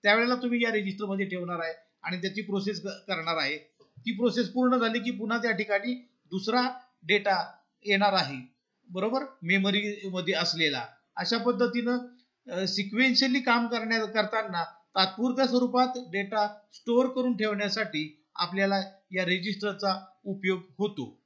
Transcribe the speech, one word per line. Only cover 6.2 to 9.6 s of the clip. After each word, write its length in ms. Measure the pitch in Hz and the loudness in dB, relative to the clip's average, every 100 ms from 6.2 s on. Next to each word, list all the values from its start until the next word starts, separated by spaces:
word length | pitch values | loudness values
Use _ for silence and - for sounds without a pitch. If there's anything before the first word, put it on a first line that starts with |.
| _ | _
दुसरा 300 | 190 202 247 247 254 - _ 160 | -6 0 0 0 -4 -18 _ 0
डेटा 300 | 202 202 185 - - _ _ | 2 4 0 0 -10 _ _
येणार 280 | 202 196 202 | 0 4 4
आहे, 240 | 190 139 135 127 _ _ _ _ | 4 0 -6 -12 _ _ _ _
बरोबर, 360 | 185 208 262 277 - | -4 -2 -2 -4 -10
Memory 680 | 170 196 | 2 2